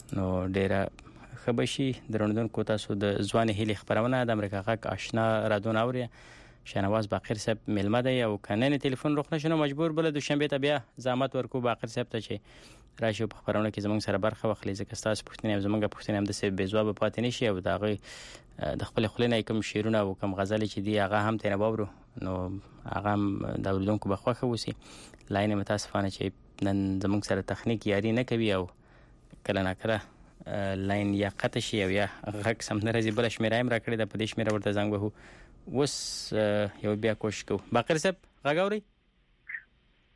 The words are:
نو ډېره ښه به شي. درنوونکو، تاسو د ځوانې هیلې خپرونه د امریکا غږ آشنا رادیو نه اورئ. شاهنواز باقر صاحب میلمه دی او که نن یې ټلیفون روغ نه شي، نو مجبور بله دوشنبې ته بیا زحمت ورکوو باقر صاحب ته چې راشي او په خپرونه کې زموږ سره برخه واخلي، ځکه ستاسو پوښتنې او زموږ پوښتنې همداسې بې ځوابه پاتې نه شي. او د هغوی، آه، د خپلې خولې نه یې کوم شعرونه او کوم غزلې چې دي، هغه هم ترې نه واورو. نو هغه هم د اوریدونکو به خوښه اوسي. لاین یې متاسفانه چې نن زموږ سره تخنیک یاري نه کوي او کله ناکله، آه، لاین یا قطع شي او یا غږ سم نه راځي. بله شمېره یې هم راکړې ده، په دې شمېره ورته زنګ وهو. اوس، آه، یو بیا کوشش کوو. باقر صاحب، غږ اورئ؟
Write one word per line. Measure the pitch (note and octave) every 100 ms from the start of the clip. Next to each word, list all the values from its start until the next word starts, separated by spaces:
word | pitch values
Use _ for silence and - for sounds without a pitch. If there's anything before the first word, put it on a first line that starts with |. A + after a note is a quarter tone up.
| -
نو | G2 F#2 F#2 F#2
ډېره | F#2+ F#2+ G2 F#2+ - - - - - -
ښه |
به | A#2+ B2+
شي. | - C3+ B2 -
درنوونکو، | A2 G#2+ G#2+ A#2 -
تاسو | G#2+ A2 - G#2
د | G#2 G2+
ځوانې | G2+ A#2 A2+
هیلې | G2+ A2
خپرونه | G#2 - G#2+ A#2 B2+ A#2
د |
امریکا | G#2+ G2+ G2
غږ | F#2+ A2+ -
آشنا | G2 - A#2 A2+ A2 G#2+
رادیو | G#2 A2+
نه | A2
اورئ. | A#2+ B2 A#2+ - - - - - -
شاهنواز | G#2 G2 A2 G#2
باقر | G2 -
صاحب | G#2+ - A2 -
میلمه | G#2 G2+ A#2
دی | B2+ B2+
او | A2+ G#2
که | - G#2
نن | C3+ C#3+
یې |
ټلیفون | C#3 C3 D3+ D3
روغ | C#3
نه | D#3+
شي، | D3+
نو | D#3+
مجبور | D3 C#3 E3
بله | D3+ D#3+
دوشنبې | D3 C3+ D3 D3
ته | C#3+
بیا | C#3 D3 - -
زحمت | B2 B2 C3+ C3
ورکوو | A#2+ C3
باقر | A#2+ A2+ A#2
صاحب | B2+ A#2+
ته | A2+
چې | - G2+ - - - - - -
راشي | A2+ G2+
او | G#2+
په | -
خپرونه | - G#2 G#2+
کې | G#2
زموږ | G#2 G#2+
سره | G#2 G2
برخه | G#2+ G#2+ A2+
واخلي، | G2+ G2+
ځکه | G2 G2
ستاسو | A2 A2 G#2+ -
پوښتنې | - A2
او | G2+
زموږ | G2 G#2+ G#2
پوښتنې | - - G#2
همداسې | G2+ G2+ G#2 F#2+
بې | F#2+
ځوابه | G#2+ G#2+
پاتې | G2+ G#2+ G#2+
نه | A#2+
شي. | - A#2+
او | F#2
د | F#2
هغوی، | F#2 G#2 G2+ - - - - - -
آه، | - C2+
د |
خپلې | G2+ - G#2+
خولې | - A#2+
نه | A#2
یې |
کوم | G#2 A2
شعرونه | G2+ G#2 G#2+ A2
او | G2+
کوم | F#2+ G2+ F#2+
غزلې | G2 G#2+ G#2+
چې | -
دي، | G2+ G#2+
هغه | G2 G#2 G#2
هم | A2
ترې | G#2
نه | G2
واورو. | A2 A2 G#2 - - -
نو | F#2+ F#2 F#2 G2 - - -
هغه | - G#2
هم | G#2 G2+ G2 - -
د | G2
اوریدونکو | F#2+ G2 G#2+ F#2+
به | F#2+
خوښه | - A#2+
اوسي. | B2+ A#2 - - - - - - -
لاین | G2+ G#2
یې | G#2
متاسفانه | G2 G#2 - G2+ G2
چې | - F#2+ - - -
نن | G2+ G2 F#2+ F#2+
زموږ | G2 G#2+
سره | - G2
تخنیک | F#2 G2 - A2+ G#2+
یاري | G2+ A2
نه | A2+
کوي | B2+ A#2 A2
او | F#2+ F2+ - - - - - - - -
کله | G2+
ناکله، | F#2 F#2 A2 A2 - - - - -
آه، | G#2 G2 F#2+
لاین | G2 G2+ G2+
یا | G2+ G2+
قطع | - B2 B2
شي | - A2+
او | F#2+
یا | G2 G2+ - -
غږ | G#2 G#2 A2
سم | - G#2+
نه | A2+
راځي. | A#2 A2
بله | G#2+ A#2
شمېره | - A2+
یې | A2+
هم | B2
راکړې | A#2 - A2+
ده، | G#2+
په | G#2
دې | A2
شمېره | - A2
ورته | G#2+ G#2
زنګ | G#2 G2+
وهو. | G#2 G#2+ - - - - - -
اوس، | B2 C#3+ - - - - G#2+
آه، | G#2+ G#2 G2+ -
یو | G#2 G#2
بیا | A2
کوشش | G#2+ A2 G2+
کوو. | - G2+ -
باقر | A#2+ A2+ D#3+
صاحب، | F#3+ F#3 - _ C#3
غږ | D#3
اورئ؟ | G3 G#3+ - _ _ _ _ _ - - - _ _ _ _